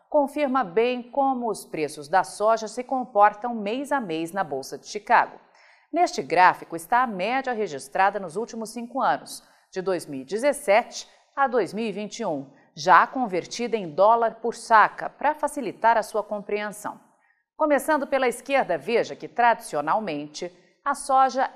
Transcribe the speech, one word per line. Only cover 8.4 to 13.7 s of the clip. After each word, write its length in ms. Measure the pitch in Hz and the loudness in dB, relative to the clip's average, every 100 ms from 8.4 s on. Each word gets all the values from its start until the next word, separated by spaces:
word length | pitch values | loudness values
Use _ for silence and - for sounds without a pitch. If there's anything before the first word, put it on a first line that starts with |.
| 226 226 220 | -8 -10 -10
cinco 320 | 240 240 262 | -10 -8 -2
anos, 440 | 202 143 - - - _ _ | 0 0 -4 -18 -20 _ _
de 120 | 190 | -6
dois 240 | 180 175 147 | -4 -4 -4
mil 160 | 135 | -12
e 20 | |
dezessete 840 | 131 208 285 - - 208 - - - _ _ - | -8 -2 -2 0 2 2 2 -8 -16 _ _ -2
a 100 | 269 | 0
dois 280 | 240 160 | 0 -2
mil 100 | 190 | -4
e 80 | 226 | -6
vinte 280 | 190 208 - | -6 -10 -8
e 40 | |
um, 260 | 208 147 139 _ _ | -6 -6 -10 _ _
já 320 | 151 160 175 233 | -2 6 6 6
convertida 720 | - 233 175 147 - 240 | 0 -4 -4 -6 -6 -4